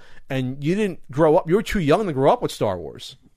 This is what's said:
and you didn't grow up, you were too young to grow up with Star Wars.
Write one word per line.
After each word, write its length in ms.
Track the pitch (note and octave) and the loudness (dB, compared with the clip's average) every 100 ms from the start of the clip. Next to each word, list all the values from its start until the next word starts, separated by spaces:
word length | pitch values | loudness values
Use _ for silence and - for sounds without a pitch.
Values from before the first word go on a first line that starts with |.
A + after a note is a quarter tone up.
| - - - | -10 -16 -6
and 340 | C3 B2+ C#3 | -4 -4 -4
you 100 | C#3+ | -2
didn't 340 | F#3+ G#3 D#3+ - | 0 -2 -4 -6
grow 240 | B2 D#3+ D#3+ | 2 4 4
up, 120 | D#3+ | 4
you 60 | |
were 80 | F#3+ | 0
too 160 | - G#3+ | 0 0
young 280 | D3 E3+ G#3+ | 2 2 2
to 40 | |
grow 200 | C3 C#3 | 2 2
up 100 | G#3 | 2
with 80 | D3 | 0
Star 260 | - A#2 F#2 | -4 -4 -4
Wars. 380 | D#2 B1 - - _ | -8 -14 -18 -20 _